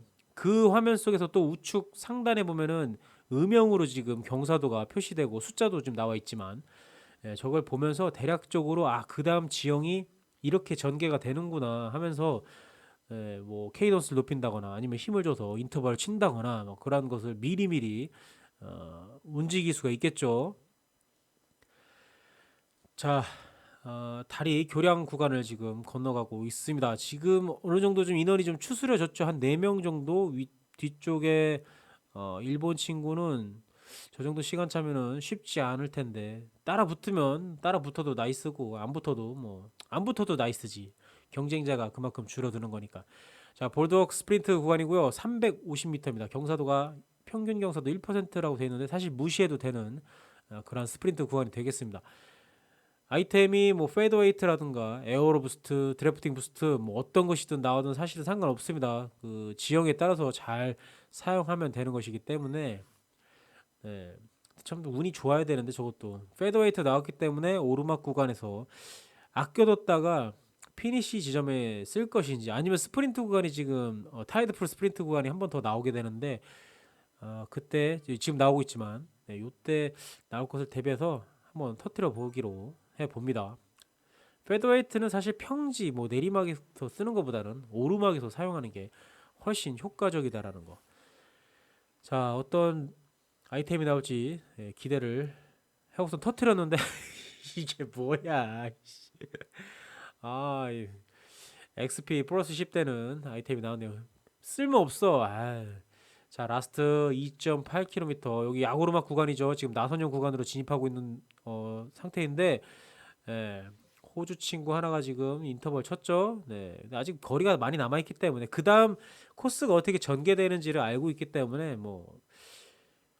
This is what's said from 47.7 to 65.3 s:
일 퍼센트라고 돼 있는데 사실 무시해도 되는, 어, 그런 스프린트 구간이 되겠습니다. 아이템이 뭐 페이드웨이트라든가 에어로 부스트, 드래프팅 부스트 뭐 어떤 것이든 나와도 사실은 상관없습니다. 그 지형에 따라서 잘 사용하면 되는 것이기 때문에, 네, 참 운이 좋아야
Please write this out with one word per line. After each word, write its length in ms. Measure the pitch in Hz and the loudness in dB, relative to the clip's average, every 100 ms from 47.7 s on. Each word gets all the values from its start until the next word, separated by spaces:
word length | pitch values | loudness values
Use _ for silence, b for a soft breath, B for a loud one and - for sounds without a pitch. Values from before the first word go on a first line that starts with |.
| 156 131 | -2 -2
일 80 | 180 | -2
퍼센트라고 580 | - 202 190 180 165 127 | -2 -2 -2 -2 0 0
돼 80 | 131 | -2
있는데 220 | 123 135 | -2 -4
사실 240 | 180 180 | -2 -4
무시해도 460 | 127 156 160 185 143 | -2 0 2 2 2
되는, 420 | 131 120 107 139 - b b b b | -2 -4 -6 -10 -14 b b b b
어, 120 | 107 - | -16 -10
그런 220 | 123 120 | -6 -6
스프린트 380 | - 180 156 139 | -4 -2 -2 0
구간이 240 | 135 120 | 0 -2
되겠습니다. 500 | 123 123 135 117 98 - b b b b b b b b b - | -2 -4 -4 -6 -10 -16 b b b b b b b b b -2
아이템이 640 | 147 185 202 196 202 202 | 0 4 6 6 8 6
뭐 140 | 185 147 | 4 2
페이드웨이트라든가 1120 | - 214 214 202 202 185 160 147 123 110 120 120 | 2 4 6 6 6 2 2 0 -4 -4 -6 -2
에어로 360 | 127 151 151 | 4 6 6
부스트, 520 | 131 - - 143 135 131 | 2 -6 -4 0 0 0
드래프팅 360 | 151 151 156 | 0 0 -2
부스트 320 | 131 - - 156 | -4 -8 -2 2
뭐 340 | 135 110 104 | 2 0 -4
어떤 280 | 127 190 180 | 0 4 4
것이든 340 | 165 - 147 | 2 -2 -2
나와도 320 | 127 131 135 | 2 2 2
사실은 300 | 135 170 165 | -2 -4 -4
상관없습니다. 840 | 147 202 170 117 - 160 127 117 123 - | -4 0 0 0 -2 -2 -2 -2 -6 -12
그 320 | 113 110 107 104 | -12 -8 -8 -8
지형에 360 | - 156 165 | 0 4 4
따라서 380 | 147 175 175 143 | 4 2 2 0
잘 440 | - - 117 127 117 B B B | -2 -4 -4 -2 -4 B B B
사용하면 600 | - - 185 156 170 156 | -8 -2 0 0 -2 -2
되는 200 | 120 127 | -2 -4
것이기 260 | 123 110 113 | -4 -6 -8
때문에, 640 | - 151 139 147 143 98 - _ _ _ b b b b b _ | -6 -4 -4 -4 -4 -6 -12 _ _ _ b b b b b _
네, 320 | 107 101 90 95 113 _ _ _ | -14 -14 -14 -18 -20 _ _ _
참 200 | - 165 156 | -14 -10 -6
운이 260 | 127 180 | -4 -4
좋아야 320 | - 139 | -2 2